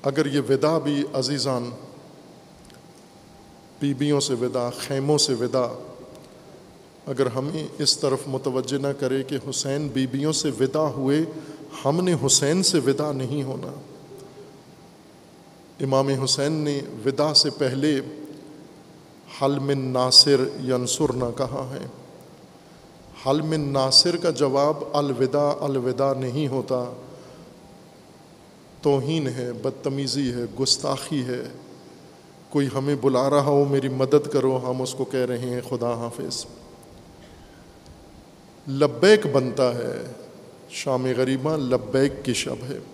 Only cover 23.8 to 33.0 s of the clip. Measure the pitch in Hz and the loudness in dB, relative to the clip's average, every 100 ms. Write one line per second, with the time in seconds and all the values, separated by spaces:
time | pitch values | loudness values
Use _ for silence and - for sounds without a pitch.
23.8 | 131 - 180 170 170 - 143 139 147 151 | 4 4 4 2 0 2 2 4 2 0
24.8 | - 147 143 123 127 147 147 147 143 135 | -2 0 0 2 2 2 2 0 0 0
25.8 | 123 120 135 131 131 127 143 131 113 127 | 0 0 0 0 -2 -2 0 -2 -2 -2
26.8 | 123 123 - - - - - - - - | -4 -10 -16 -20 -20 -20 -20 -20 -20 -20
27.8 | - - - - - - - - - - | -20 -20 -20 -20 -20 -20 -20 -20 -20 -2
28.8 | 147 139 131 160 135 123 123 113 131 131 | 2 4 2 -2 -2 -4 -6 -4 -6 -4
29.8 | 143 139 135 127 135 123 117 104 131 - | -4 -4 -4 -2 -2 -2 -6 -2 -2 0
30.8 | 143 139 - 151 123 123 120 - - - | -2 -4 -4 -4 -4 -6 -8 -14 -20 -20
31.8 | - - - - - - - 147 139 135 | -20 -20 -20 -20 -20 -20 -4 0 0 0
32.8 | 135 147 | 0 2